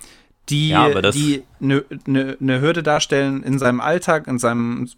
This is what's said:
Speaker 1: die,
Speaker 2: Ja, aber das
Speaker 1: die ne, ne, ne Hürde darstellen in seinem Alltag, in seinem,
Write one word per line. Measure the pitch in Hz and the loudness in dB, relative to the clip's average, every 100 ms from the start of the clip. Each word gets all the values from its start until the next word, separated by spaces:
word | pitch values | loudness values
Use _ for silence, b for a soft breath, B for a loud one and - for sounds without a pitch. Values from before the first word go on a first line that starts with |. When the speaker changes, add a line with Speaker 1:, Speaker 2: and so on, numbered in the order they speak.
| B B B _ - | B B B _ -4
Speaker 1:
die, | 147 156 | 0 2
Speaker 2:
Ja, | 110 127 | 4 4
aber | 95 | 4
das | 95 | 2
Speaker 1:
die | 139 147 139 - - | 2 0 -2 -4 -6
ne, | 139 139 139 143 | 0 0 -2 -10
ne, | - 135 135 131 | -2 -2 -2 -4
ne | 135 127 | -2 0
Hürde | 147 170 | 0 0
darstellen | 151 147 - 139 139 139 | 0 0 2 0 0 -2
in | 127 135 | -2 0
seinem | 127 123 | 2 0
Alltag, | 143 175 185 160 135 | 0 -2 0 -2 -2
in | 127 | -2
seinem, | 120 117 117 123 123 | 0 0 -2 -4 -8